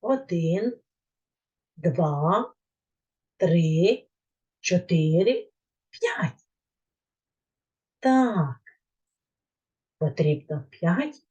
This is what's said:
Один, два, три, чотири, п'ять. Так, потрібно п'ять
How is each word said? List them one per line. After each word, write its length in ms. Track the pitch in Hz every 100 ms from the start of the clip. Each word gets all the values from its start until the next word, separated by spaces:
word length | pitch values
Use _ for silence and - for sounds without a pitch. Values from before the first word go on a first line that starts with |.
Один, 800 | 220 262 269 170 160 180 226 240 _ _ _ _ _ _ _ _ _ -
два, 760 | 165 131 156 143 151 202 254 _ _ _ _ _ _ _ _ _
три, 720 | 180 170 160 160 190 254 - _ _ _ _ _
чотири, 920 | - 180 - 170 156 160 196 262 - _ _ _ _
п'ять. 560 | - 466 - 156 - _ _ _ _ _ _ _ _ _ _ _ _ _ _ _ _
Так, 600 | 262 262 254 202 147 123 - _ _ _ _ _ _ _ _ _ _ _ _ _
потрібно 640 | 156 - 151 151 - 151 -
п'ять 560 | - 165 180 302 - _